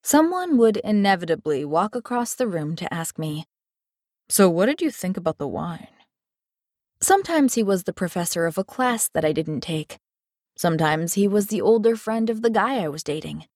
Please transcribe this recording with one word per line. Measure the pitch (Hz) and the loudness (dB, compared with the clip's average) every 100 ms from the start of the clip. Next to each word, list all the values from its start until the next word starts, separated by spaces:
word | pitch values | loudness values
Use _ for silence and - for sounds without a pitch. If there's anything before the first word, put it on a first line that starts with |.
Someone | - 285 320 359 359 269 | 0 4 4 0 0 4
would | 226 208 | 4 2
inevitably | - 214 196 190 170 160 151 139 | 0 2 4 2 0 -2 -2 -4
walk | 143 160 208 247 | 0 0 0 -4
across | - 240 240 | -6 -4 -4
the | - 247 | -2 -2
room | 170 151 165 | -2 -4 -6
to | - | -6
ask | 170 165 - | -6 -8 -8
me, | 156 151 - _ _ _ _ _ _ _ - | -8 -6 -10 _ _ _ _ _ _ _ -4
"So | - 196 | 4 4
what | 170 214 | 4 2
did | 302 | 2
you | 339 | -2
think | - 185 190 | -4 -6 -4
about | 170 165 | -4 -4
the | 143 | -6
wine?" | 87 170 160 - _ _ _ _ _ _ _ _ _ _ - | -6 -8 -10 -16 _ _ _ _ _ _ _ _ _ _ -4
Sometimes | - 392 381 330 269 | 2 2 4 2 2
he | - | 2
was | 202 190 | 2 0
the | 180 | 0
professor | - 180 180 170 170 165 | -4 -4 -2 -4 0 -2
of | 160 | -2
a | |
class | 190 - 254 226 - | -6 -2 -2 0 -2
that | - | 0
I | 156 | 0
didn't | 156 160 147 | 0 -2 -4
take. | - 156 151 - _ _ _ _ _ - | -4 -6 -6 -14 _ _ _ _ _ -4
Sometimes | 175 160 160 156 165 | -2 2 2 2 -2
he | 196 202 | 0 2
was | 208 202 | 2 0
the | 214 | 0
older | 185 226 220 226 | 4 4 4 0
friend | - 226 226 | -2 -2 -2
of | 220 | 0
the | 233 | 0
guy | 214 220 269 | 0 0 0
I | 160 | -2
was | 151 | -6
dating. | - 151 156 151 160 | -6 -6 -6 -12 -14